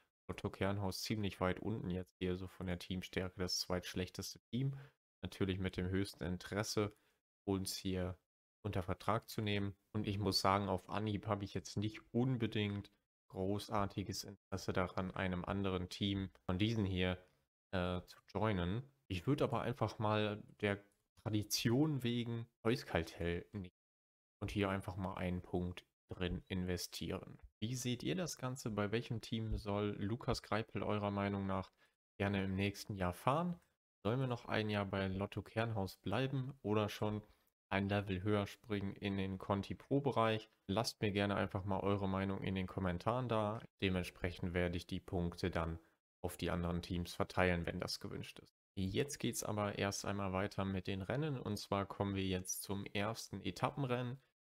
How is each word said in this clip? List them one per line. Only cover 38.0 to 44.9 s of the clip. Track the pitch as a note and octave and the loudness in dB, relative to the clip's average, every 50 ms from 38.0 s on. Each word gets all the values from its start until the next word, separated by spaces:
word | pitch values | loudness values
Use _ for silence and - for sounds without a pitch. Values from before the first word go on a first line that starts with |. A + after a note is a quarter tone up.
| G2+ G2+ F#2+ F2+ F2+ | 2 2 -2 0 2
höher | G#2+ G#2 G#2 G2+ F#2 | 4 4 4 2 0
springen | - - - - G#2 G2+ G2 G2 - | -4 -12 -4 -2 0 0 0 -2 -4
in | - - G2+ G2 | -2 -2 0 0
den | G2 F#2+ F#2+ F#2+ F#2 | 0 0 -2 -2 -4
Conti | - - G2+ G2 G2 - F#2+ | 0 2 2 2 2 -2 -6
Pro | - - - C3+ C#3 | -10 -2 0 2 2
Bereich? | C#3 C3+ A#2 A#2+ A2+ A2 A2 A2 - - _ _ _ | 2 2 4 4 4 4 4 2 -2 -8 _ _ _
Lasst | - F#2+ G#2+ A2+ - - - - | 0 2 2 2 2 0 0 0
mir | G#2+ F#2+ | 2 4
gerne | G2+ G2+ G2+ G2+ | 4 4 4 4
einfach | F#2 G2 G2 - G2+ F#2 | 2 0 0 0 -4 -2
mal | G2 F#2+ F#2+ - | 0 0 2 2
eure | G2 G2+ G2+ G2 F#2+ | 2 2 2 2 2
Meinung | F#2+ F#2+ G2 G2 G2 G2 - | 2 2 2 0 0 -2 -2
in | G2 F#2+ | 0 0
den | F#2+ F#2 | 0 -2
Kommentaren | F2+ - - F#2+ F#2 F2 F2 - A2 A#2 B2+ B2+ A#2+ | -2 -2 0 0 0 0 2 0 0 0 0 0 0
da. | A2+ A2 G#2+ G#2 G#2+ A#2 - - _ _ | 0 2 2 0 -2 -4 -8 -14 _ _
Dementsprechend | - F#2+ F2+ F2+ F2 - - - - F2+ E2+ - - F#2 E2+ | 0 2 2 2 0 -2 -6 -4 -4 -4 -4 -2 -4 0 2
werde | F2+ F2+ F2 E2+ | 2 2 2 0
ich | F2 - | -2 -4
die | - | -4